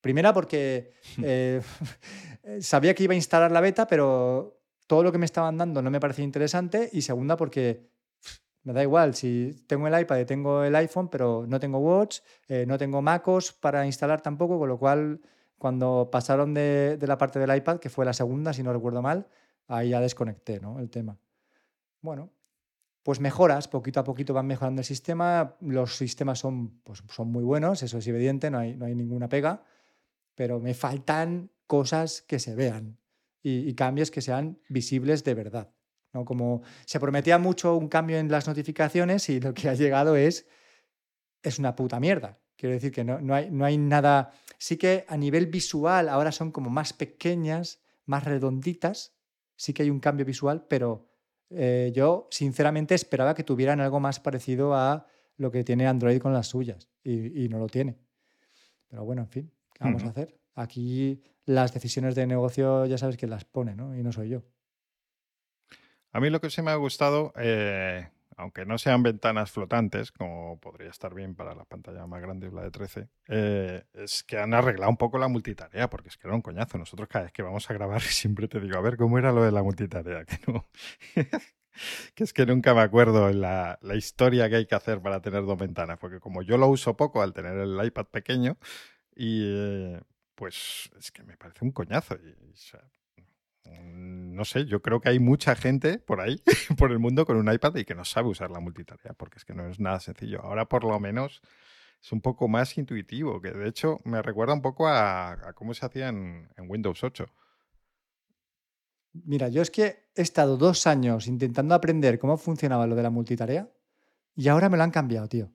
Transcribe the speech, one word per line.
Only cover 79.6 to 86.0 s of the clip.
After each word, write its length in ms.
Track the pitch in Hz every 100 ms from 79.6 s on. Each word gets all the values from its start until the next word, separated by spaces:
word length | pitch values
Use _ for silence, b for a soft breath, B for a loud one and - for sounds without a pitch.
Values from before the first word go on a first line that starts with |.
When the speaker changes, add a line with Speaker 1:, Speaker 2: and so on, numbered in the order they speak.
Speaker 2:
multitarea?". 640 | 98 95 101 90 82 85
<laughs> 20 | 80
Que 120 | - -
no, 140 | - - - B B B
<laughs> 1000 | - 139 311 - _ _ - - - -
que 100 | -
es 80 | 220
que 140 | - 127
nunca 280 | 127 123
me 60 | 120
acuerdo 500 | 107 110 117 110 101
la, 460 | 101 92 92 87 90
la 120 | 95
historia 540 | 104 - - 127 123 113
que 80 | 113
hay 100 | 110
que 80 |
hacer 260 | 101 - 104
para 200 | 95 95
tener 240 | 95 101
dos 140 | 98 95
ventanas, 400 | 95 87 85
porque 220 | 85